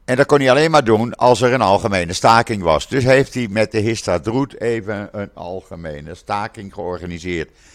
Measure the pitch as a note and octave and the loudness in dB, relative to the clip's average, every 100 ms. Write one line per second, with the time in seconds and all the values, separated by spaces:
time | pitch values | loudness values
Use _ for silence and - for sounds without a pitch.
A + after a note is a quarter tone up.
0 | - B2+ C#3 D3 C3+ C3 D#3+ D#3 A#2 A2 | -2 0 4 4 4 4 4 2 4 2
1 | A#2+ - B2 A#2 B2 B2+ G2+ G2 A#2 G2 | 0 0 2 4 2 2 4 2 2 -2
2 | E2+ F#2 A#2+ A2+ A#2 A2 E2+ D#2 - C3 | -2 2 4 4 4 -2 0 0 0 -2
3 | B2 C3+ C3+ C3 A#2 G2+ A2 A2 G#2 A2+ | 4 4 2 -4 -4 -2 0 0 -2 -2
4 | - F2 D#2+ A#2 C3+ - A#2 A#2 G2 G2+ | -2 -2 -2 -4 -4 -6 -4 -4 -6 -8
5 | G#2 G#2 G2+ - E2+ F#2+ - F2+ E2 D2 | -8 -10 -10 -12 -12 -12 -12 -14 -12 -12
6 | D2+ F#2 - G#2 G#2+ - G2 - F2 F2+ | -14 -16 -8 -6 -6 -10 -16 -10 -8 -8
7 | F2 F2 F2+ E2+ D#2 _ _ | -8 -10 -6 -6 -6 _ _